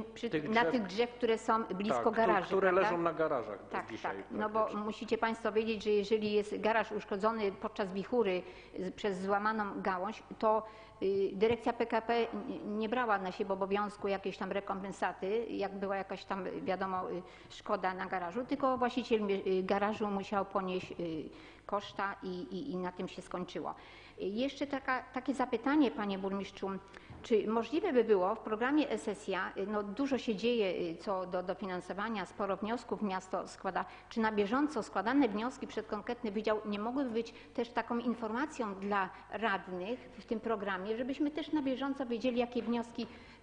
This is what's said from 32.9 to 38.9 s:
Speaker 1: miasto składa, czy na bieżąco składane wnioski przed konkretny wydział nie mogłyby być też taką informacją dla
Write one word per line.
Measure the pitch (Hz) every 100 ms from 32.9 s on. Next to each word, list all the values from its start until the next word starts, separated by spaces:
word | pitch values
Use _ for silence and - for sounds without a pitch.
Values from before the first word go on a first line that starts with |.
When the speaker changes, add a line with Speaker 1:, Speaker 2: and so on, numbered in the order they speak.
| 190
Speaker 1:
miasto | 214 185 - 190 -
składa, | - 196 180 185 - -
czy | -
na | 220
bieżąco | 214 196 254 294 262
składane | 190 196 196 277 254
wnioski | 202 233 - 214
przed | - 214
konkretny | 208 196 233 220
wydział | 202 214 214 214
nie | 202
mogłyby | 220 262 262
być | 220 226 - -
też | - 233
taką | - 220 233
informacją | 240 226 220 226 302 - 220
dla | 190 196